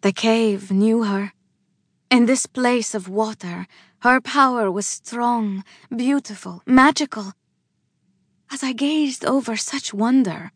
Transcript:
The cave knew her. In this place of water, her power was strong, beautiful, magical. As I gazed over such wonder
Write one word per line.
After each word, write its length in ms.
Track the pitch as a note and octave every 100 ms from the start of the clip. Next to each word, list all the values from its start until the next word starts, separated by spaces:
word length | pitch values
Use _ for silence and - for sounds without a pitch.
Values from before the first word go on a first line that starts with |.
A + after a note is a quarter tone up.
The 100 | G3
cave 600 | F#3+ A3+ A3+ A3+ G3 G3
knew 320 | G3 G#3+ A3+
her. 280 | G#3+ G3 G3+ _ _ _ _ _ _ _ _
In 160 | B3+ A#3
this 180 | C4 -
place 480 | - B3 B3 A3
of 160 | A3 F3+
water, 560 | G3 A3 A3 F#3 F3 F#3 _ _ _
her 200 | B3 B3+
power 480 | B3 C#4+ C4+ B3 G3+
was 140 | F#3 G3+
strong, 760 | - - A#3 A#3+ A#3+ G#3+ G3 G3 - _
beautiful, 680 | A#3 B3 C#4+ - G#3 F#3+ F3+ -
magical. 680 | B3+ C4+ D#4 D4 - G3 - _ _ _ _ _ _ _ _ _ _ _
As 100 | C#4
I 120 | C4
gazed 520 | A#3+ C#4+ D#4 D4 B3+ -
over 320 | C4 A#3 G#3+
such 340 | - C#4 -
wonder 600 | G3+ A3+ C4 A3 D#3 E3+